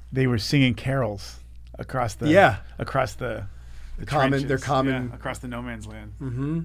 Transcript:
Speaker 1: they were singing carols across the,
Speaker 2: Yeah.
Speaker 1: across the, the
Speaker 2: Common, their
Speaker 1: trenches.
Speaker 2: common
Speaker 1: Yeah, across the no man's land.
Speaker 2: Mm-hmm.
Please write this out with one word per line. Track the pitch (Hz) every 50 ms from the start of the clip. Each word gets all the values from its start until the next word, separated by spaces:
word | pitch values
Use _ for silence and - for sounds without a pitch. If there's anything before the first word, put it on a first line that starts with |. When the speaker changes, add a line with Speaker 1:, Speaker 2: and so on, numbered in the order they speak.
| - - 123
Speaker 1:
they | 131 131 127
were | 120 104
singing | - - 151 143 135 127 110
carols | - - 139 135 139 120 107 104 98 - - - - - - - - - - - -
across | - - - 131 123 110 -
the, | - - 151
Speaker 2:
Yeah. | 160 196 185 135 101 - - - - -
Speaker 1:
across | 123 - - 135 131 - -
the, | - 131 117 113 107 - - - - - - - - - - - -
the | 107 -
Speaker 2:
Common, | 139 151 135 135
their | 139 135 - 123 135 131
Speaker 1:
trenches. | -
Speaker 2:
common | 139 143 135 135 135 131 127 127 120
Speaker 1:
Yeah, | 123
across | - - 135 123 -
the | - 123
no | 120 120
man's | 123 123 117 113 107
land. | 107 107 107 107 107 104 -
Speaker 2:
Mm-hmm. | 139 131 117 127 139 147 160 165